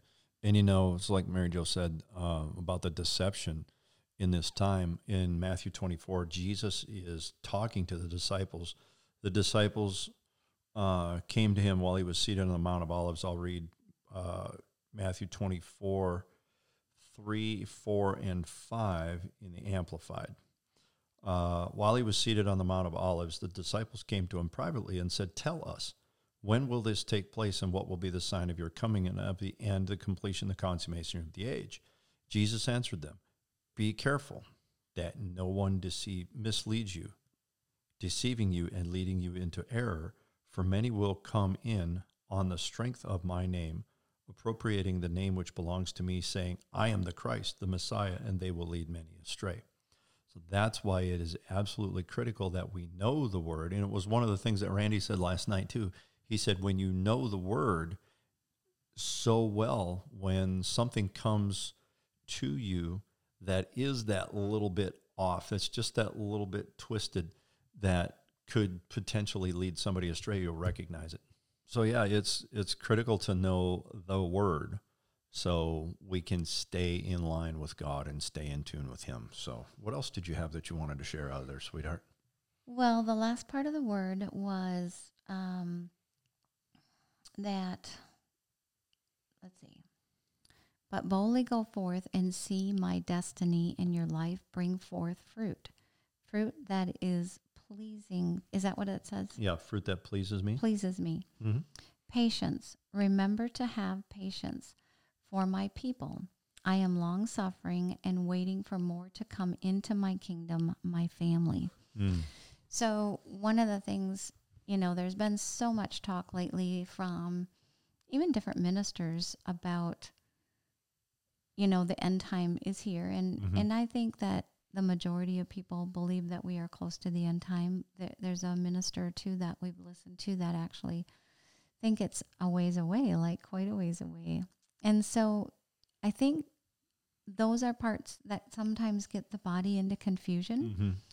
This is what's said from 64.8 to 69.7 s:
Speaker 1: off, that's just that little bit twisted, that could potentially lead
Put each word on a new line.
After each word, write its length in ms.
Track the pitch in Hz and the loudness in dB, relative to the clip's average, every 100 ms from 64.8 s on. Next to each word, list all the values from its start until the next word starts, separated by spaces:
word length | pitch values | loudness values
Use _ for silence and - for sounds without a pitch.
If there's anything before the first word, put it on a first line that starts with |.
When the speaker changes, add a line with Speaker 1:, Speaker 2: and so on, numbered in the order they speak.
| 95 - _ - | 0 -4 _ -2
Speaker 1:
off, 320 | 92 87 - | 0 0 -2
that's 180 | 101 - | -2 -2
just 260 | - 113 - | -2 -2 0
that 220 | 107 - | -2 -2
little 280 | 104 104 98 | -4 -2 -2
bit 320 | 101 - - | -4 -8 -12
twisted, 560 | - 110 - 95 82 - _ _ _ - | -6 -4 -2 -2 -4 -8 _ _ _ -2
that 460 | 98 90 87 - _ _ - | 2 4 2 -4 _ _ -2
could 400 | 117 101 90 - | 2 2 0 -8
potentially 640 | - 98 110 98 101 92 | -6 -2 -2 -2 0 0
lead 260 | 87 92 | 0 -2